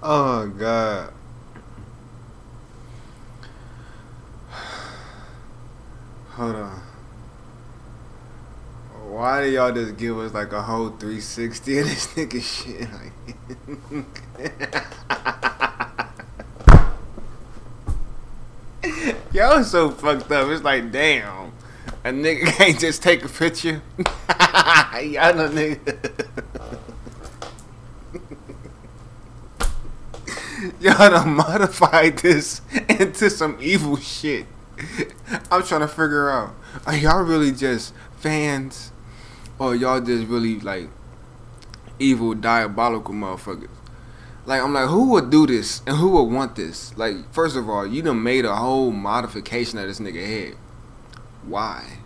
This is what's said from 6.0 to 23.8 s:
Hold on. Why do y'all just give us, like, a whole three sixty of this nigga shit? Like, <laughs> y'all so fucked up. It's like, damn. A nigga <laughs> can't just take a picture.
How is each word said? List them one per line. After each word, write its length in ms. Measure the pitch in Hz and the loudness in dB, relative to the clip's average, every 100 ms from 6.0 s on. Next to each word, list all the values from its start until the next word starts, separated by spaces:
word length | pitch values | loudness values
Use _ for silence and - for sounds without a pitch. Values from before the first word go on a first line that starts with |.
| - - - | -18 -20 -18
Hold 240 | - 117 110 | -8 -6 -6
on. 260 | 101 95 - - - - - - - - - - - - - - - - - - - - - - 107 | -8 -12 -18 -20 -20 -20 -20 -20 -20 -20 -20 -20 -20 -20 -18 -20 -20 -20 -18 -18 -18 -18 -18 -16 -12
Why 360 | 104 120 135 | -4 0 0
do 60 | 139 | 2
y'all 220 | 131 127 | 2 2
just 240 | 120 113 101 | 0 -4 -4
give 220 | 117 113 | -6 -4
us, 160 | 110 | -6
like, 180 | 104 104 | -6 -6
a 80 | 101 | -6
whole 300 | 104 113 113 | -4 -4 -4
three 300 | 110 107 107 | -6 -10 -10
sixty 580 | 104 - 117 117 - 139 | -10 -8 -8 -8 -4 -2
of 80 | 151 | -2
this 200 | 143 - | -4 -6
nigga 340 | - 156 123 | -6 -6 -6
shit? 440 | - - - 92 117 | -8 -10 -12 -12 -12
Like, 200 | 101 62 - - 120 - 127 - 143 - 147 - - - - 139 - 143 139 - - - 131 127 - 127 - 131 - - - - - - - - - - - - - - - - - - - - - - - - - - - - - - - 349 311 320 - | -12 -18 -18 -18 -18 -16 -16 -16 -16 -12 -12 -12 -16 -18 -12 -12 -10 -8 -8 -10 -16 -8 -6 -4 -2 -4 -2 -4 -4 -10 -8 -10 -10 -18 -16 -16 4 12 12 12 4 -6 -12 -12 -12 -14 -14 -14 -14 -6 -4 -4 -6 -10 -12 -14 -14 -16 -10 -8 -4 -4 -4
<laughs> 80 | - | -2
y'all 320 | - 233 294 | 4 8 8
so 260 | 240 175 156 | 6 4 4
fucked 400 | 123 147 143 117 | 2 0 0 2
up. 200 | 147 135 | 2 2
It's 120 | 156 | 0
like, 300 | 143 135 117 | 2 0 0
damn. 580 | 120 156 135 104 95 95 - - - - - | 0 2 2 -2 -10 -12 -14 -18 -16 -14 -8
A 60 | 120 | -6
nigga 360 | 131 156 156 156 | -2 0 2 0
<laughs> 120 | - | 4
can't 200 | 196 139 | 4 6
just 240 | 160 151 | 0 2
take 220 | 180 170 | 4 2
a 40 | 143 | 2
picture. 520 | - 165 165 170 156 | -2 -2 0 -4 -4